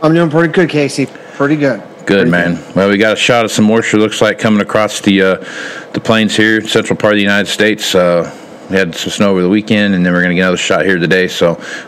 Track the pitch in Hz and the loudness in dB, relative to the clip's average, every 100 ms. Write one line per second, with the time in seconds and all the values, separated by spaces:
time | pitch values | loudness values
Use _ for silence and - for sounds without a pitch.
0 | 156 165 170 156 165 190 170 151 139 143 | 0 2 2 2 2 2 0 0 -2 -2
1 | 131 - - - 143 151 139 104 - - | -6 -8 -14 -4 -2 0 0 -2 -10 -12
2 | - 98 85 87 87 82 - 90 98 101 | 0 2 2 2 0 -4 -4 0 2 4
3 | 110 101 - 120 110 - 107 113 - 107 | 2 2 2 2 2 2 2 2 2 2
4 | 107 - 107 95 113 107 98 107 104 - | 2 2 0 2 0 0 0 0 0 -2
5 | 107 95 95 90 - - - - - - | 0 2 2 0 -6 -12 -12 -14 -10 -8
6 | - 110 107 - 107 110 107 113 107 92 | -2 0 0 2 2 0 0 -2 -2 -2
7 | 107 104 101 101 95 - 107 104 - 95 | 0 2 2 0 -2 0 0 0 -2 0
8 | 87 87 80 - - - - 95 90 78 | 2 0 -2 -10 -20 -18 -4 -2 -2 -6
9 | 90 - 101 95 90 107 104 107 101 92 | -8 -2 0 2 2 0 0 0 2 0
10 | 90 87 90 87 92 90 - 92 92 90 | 2 2 0 0 0 0 0 0 0 0
11 | 82 92 90 - 87 82 - - | 2 0 0 0 0 0 -8 -14